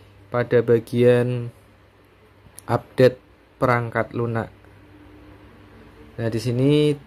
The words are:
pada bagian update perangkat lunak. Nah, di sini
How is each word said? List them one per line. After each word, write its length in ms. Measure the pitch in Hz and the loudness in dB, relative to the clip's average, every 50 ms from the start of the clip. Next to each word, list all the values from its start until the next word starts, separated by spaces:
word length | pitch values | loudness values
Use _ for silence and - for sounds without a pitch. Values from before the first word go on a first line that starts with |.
| - - - - - - | -20 -20 -20 -20 -14 -6
pada 320 | - 123 120 - 131 120 113 | -4 -4 -2 0 0 2 2
bagian 880 | 120 117 117 113 - - 120 120 123 123 123 123 123 123 123 120 120 - - - - _ _ _ _ _ _ _ _ _ _ - _ _ _ _ - - - - | 2 2 0 0 -2 -2 2 4 4 4 4 0 -2 -4 -6 -8 -10 -14 -18 -20 -20 _ _ _ _ _ _ _ _ _ _ -20 _ _ _ _ -20 -20 -18 -6
update 560 | - 117 113 - - - - 127 123 - - _ _ _ _ _ _ _ - | -4 -4 -4 -4 -6 0 2 2 2 2 -2 _ _ _ _ _ _ _ -4
perangkat 560 | 135 123 120 120 120 117 113 113 110 - - | 0 0 0 0 -2 -4 -4 -4 -6 -4 -6
lunak. 320 | 117 120 117 113 113 107 - - - - - - - - - - - - - - - - - - - - - - - - - - - - - - - - - - | -8 -6 -4 -6 -6 -6 -8 -12 -20 -20 -20 -20 -20 -20 -20 -20 -20 -20 -20 -20 -20 -20 -20 -20 -20 -20 -20 -20 -20 -20 -20 -20 -20 -20 -20 -20 -20 -20 -18 -10
Nah, 160 | - 117 113 | -8 -6 -4
di 80 | 110 113 | -4 -4
sini 560 | 110 127 117 123 131 143 147 151 151 151 143 143 - | -4 -4 -2 0 2 2 2 2 2 0 -2 -4 -6